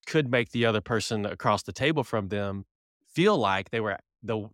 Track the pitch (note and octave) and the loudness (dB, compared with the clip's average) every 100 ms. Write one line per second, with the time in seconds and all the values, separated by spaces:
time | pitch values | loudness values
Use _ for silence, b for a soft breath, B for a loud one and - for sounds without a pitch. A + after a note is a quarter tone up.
0 | - D#3+ C3 A#2+ A#2 A#2+ A#2 G#2+ - A2+ | -2 0 2 0 0 2 2 2 0 -2
1 | - A2 G#2 F#2+ A#2+ G#2 - - C#3 D3+ | 0 -4 -4 -2 0 0 -2 -2 0 0
2 | B2 A2+ G2 G2+ G2+ G2 - _ _ _ | -2 -4 -2 -4 -4 -6 -10 _ _ _
3 | _ - G3 F#3+ G2+ F#2+ G2 A#2 G#2+ - | _ 2 4 4 2 0 -2 -4 -4 -6
4 | _ _ G#2+ A2 G#2 | _ _ -6 -6 -6